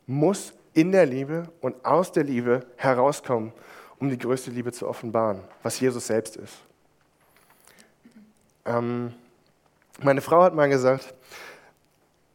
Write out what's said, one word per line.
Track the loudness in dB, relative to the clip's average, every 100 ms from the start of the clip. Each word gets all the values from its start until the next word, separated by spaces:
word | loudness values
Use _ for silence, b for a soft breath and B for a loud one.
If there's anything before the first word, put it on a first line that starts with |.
| -6
muss | 0 2 0 -6 -20 _
in | 2 4
der | 6 4
Liebe | 2 -6 -8 -10 -8
und | -8 -4
aus | 2 2 2
der | 0
Liebe | 0 0 0 0 -2 -4
herauskommen, | 0 2 2 0 -2 -4 -4 -14 B B B B
um | -4
die | -2
größte | -2 -4 -4
Liebe | -8 -8
zu | -8 -8
offenbaren, | -8 -4 0 0 -2 -10 -10
was | -8 -2
Jesus | -2 -2 -2
selbst | -2 -4 -10
ist. | -18 -20 _ _ _ _ _ _ _ _ _ _ b b b b _ -20 -20 _ _ _
Ähm, | -6 -4 -2 -6 -8 -12 _ _ _ _ _ _ _ -4
meine | 0 2
Frau | 4 6
hat | 6
mal | 4 2
gesagt, | 4 2 0 -4 -20 B B B B B B _ _ _ _ _